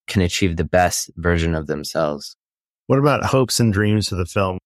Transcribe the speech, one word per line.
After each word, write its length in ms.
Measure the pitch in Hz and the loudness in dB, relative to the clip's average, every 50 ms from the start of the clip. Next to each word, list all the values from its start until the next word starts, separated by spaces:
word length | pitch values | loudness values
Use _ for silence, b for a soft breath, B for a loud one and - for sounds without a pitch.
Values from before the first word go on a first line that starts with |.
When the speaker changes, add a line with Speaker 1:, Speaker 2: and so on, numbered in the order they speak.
| _ - | _ -4
Speaker 1:
can 140 | - 101 | 0 0
achieve 340 | 90 87 - - 101 90 82 82 | 0 0 0 0 -2 -2 0 -2
the 60 | 82 | -4
best 480 | 73 - 92 90 85 - - - - - - | 0 2 2 2 2 0 -4 -8 -8 -10 -4
version 360 | 82 87 87 82 82 82 82 | 0 0 2 2 0 0 -2
of 140 | 80 76 73 | -2 -4 -4
themselves? 680 | 76 73 71 - - 80 80 76 73 71 - - - _ _ _ _ _ _ _ _ _ _ - | -6 -6 -6 -6 -4 -2 -2 -2 -2 -6 -10 -16 -20 _ _ _ _ _ _ _ _ _ _ 0
Speaker 2:
What 100 | 127 139 | 0 2
about 280 | 139 147 131 117 - | 4 2 2 2 0
hopes 340 | - - 131 127 113 - - | 0 2 2 2 2 2 2
and 120 | 120 113 | 2 2
dreams 380 | 98 101 107 104 107 107 95 - | 4 2 2 2 2 2 0 -2
for 60 | 98 | -2
the 100 | 87 90 | -4 -4
film? 320 | - - 104 98 92 90 92 - | -2 -2 -2 -2 -2 -2 -6 -10